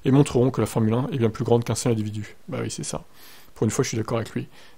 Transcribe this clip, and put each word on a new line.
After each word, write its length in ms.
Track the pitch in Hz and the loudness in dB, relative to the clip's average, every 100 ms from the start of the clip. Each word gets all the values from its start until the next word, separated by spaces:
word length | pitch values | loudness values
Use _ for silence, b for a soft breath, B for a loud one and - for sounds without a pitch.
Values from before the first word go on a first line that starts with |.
et 80 | - | 2
montreront 400 | 135 143 131 127 | 4 6 4 2
que 100 | 123 | 2
la 60 | 107 | -2
Formule 260 | - 110 | 2 2
un 140 | 117 143 | 2 -2
est 60 | 151 | 0
bien 140 | 113 | 0
plus 120 | - | 0
grande 200 | 113 117 | 2 2
qu'un 100 | 117 | 2
seul 200 | 117 127 | -2 0
individu. 420 | 110 107 104 104 - - | 0 -2 -6 -10 -16 -10
Bah 120 | 120 | -8
oui, 80 | 113 | -6
c'est 140 | - | -6
ça. 200 | 156 - - B B B B - | -8 -8 -10 B B B B -2
Pour 80 | |
une 80 | 113 | -2
fois, 120 | - | 0
je 60 | 127 | -2
suis 80 | 117 | -2
d'accord 200 | 110 117 | -4 -4
avec 140 | 107 | -4
lui. 160 | 123 123 b b | -8 -10 b b